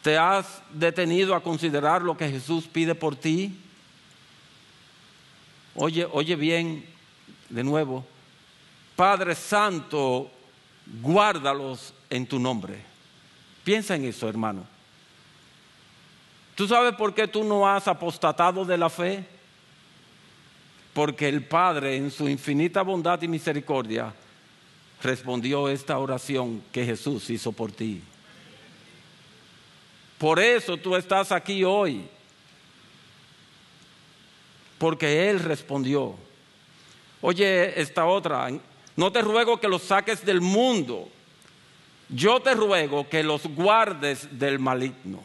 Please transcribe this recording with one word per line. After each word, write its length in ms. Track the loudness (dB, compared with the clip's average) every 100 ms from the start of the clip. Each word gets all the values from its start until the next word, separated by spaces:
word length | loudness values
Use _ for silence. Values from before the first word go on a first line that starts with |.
¿Te 160 | 2 4
has 460 | 4 2 0 -12 -16
detenido 640 | -2 0 0 0 2 2
a 80 | 0
considerar 600 | 0 -2 0 0 2 2
lo 140 | 0 -2
que 140 | -4
Jesús 380 | -6 -4 -4 -4
pide 260 | -2 0
por 220 | 0 -2 -2
ti? 420 | -2 0 -2 -8 -18 -20 -20 -20 -20 -20 -20 -20 -20 -20 -20 -20 -20 -20 -20 -20 -20 -20 -20 -20 -20
Oye, 320 | -4 -2 -2 -2
oye 240 | -2 -2 -2
bien, 580 | 0 0 -2 -6 -12 -20 _ _ -20 -20 -12
de 140 | -6
nuevo. 420 | -2 0 -2 -6 -10 -20 -20 -20 _ -20 -20 -20 -20
Padre 400 | 2 4 4 0
Santo, 960 | -4 0 2 2 0 -4 -2 0 0 -4 -16 -20 _ _ _ -20 -8
guárdalos 920 | 2 4 4 2 -2 -2 -4 -10 -14 -20 _
en 160 | -6 -4
tu 120 | -2
nombre. 440 | -2 -2 -6 -14 -18 -20 -20 -20 -20 -20 -20 -12
Piensa 320 | -2 -2 0
en 100 | -4
eso, 240 | -4 -4 -6
hermano. 380 | -4 -4 -6 -12 -20 _ _ _ -20 -20 -20 -20 _ _ _ -20 -20 -20 -20 _ -20 _
¿Tú 120 | -4 2
sabes 280 | 4 4
por 200 | 2 -2
qué 140 | 0 0
tú 160 | 0
no 240 | 2 4 4
has 180 | 4 2
apostatado 800 | -2 -2 0 0 4 2 2
de 140 | 0 2
la 120 | 0
fe? 340 | 0 -4 -4 -10 -20 _ _ _ -20 _ -20 -20 -20 -20 -20 -20 -20 -20 -20 -10
Porque 340 | -2 -2 0 -2
el 160 | -2
Padre, 520 | 0 2 2 2 -2 -2
en 140 | -4
su 180 | -4 -4
infinita 540 | -2 -2 0 2 0
bondad 380 | 0 0 0 0
y 60 | -2
misericordia, 840 | -4 -2 -4 -2 -2 -2 -6 -6 -10 -20 -20 _ _ _ -20 -20 -8
respondió 680 | -4 -4 -4 -4 -2 -2 0
esta 300 | -4 -4 -4
oración 640 | -2 -6 -2 -4 -2 -6 -8
que 120 | -4
Jesús 440 | -2 -2 -4 -4 -4
hizo 220 | -6 -6
por 180 | -6 -8
ti. 320 | -6 -8 -8 -12 -20 -20 -20 -20 -20 -20 -20 -20 -20 -20 -20 -20 -20 -20 -20 -20 -20 -20 -20 -20 -4
Por 220 | 2 4
eso 380 | 4 4 0 -6
tú 180 | -2 -2
estás 340 | 0 0 2
aquí 320 | -2 -2 0
hoy, 460 | 2 2 0 -2 -10 -20 -20 _ -20 -20 -20 -20 -20 -20 -20 -20 -20 -20 -20 -20 -20 -20 -20 -20 -20 -20 -20 -20 -20 -20 -20 -2
porque 500 | -2 0 0 2 2
Él 120 | 0
respondió. 760 | -2 -4 -4 -4 0 0 -2 -8 -20 -20 _ _ -20 -20 -20 -20 -20 -6
Oye, 580 | -2 2 4 4 2 0
esta 280 | -2 0 2
otra, 420 | 2 0 -2 -4 -6 -12 -20 -14 0
no 160 | 0
te 80 | 2
ruego 400 | 2 2 4 2
que 80 | 2
los 140 | 0
saques 420 | 2 0 2 -4
del 160 | 0 2
mundo, 680 | 4 4 4 2 -2 -6 -10 -18 -20 _ -20 -20 -20 -20 -20 -20 -12
yo 320 | 0 4 4
te 140 | 2
ruego 520 | 2 4 2 2 -2 -2
que 120 | 0
los 240 | 0 0 -4
guardes 920 | 0 4 6 4 0 -4 -4 -8 -4
del 200 | -2 0
maligno. 640 | 0 0 -2 -8 -12 -12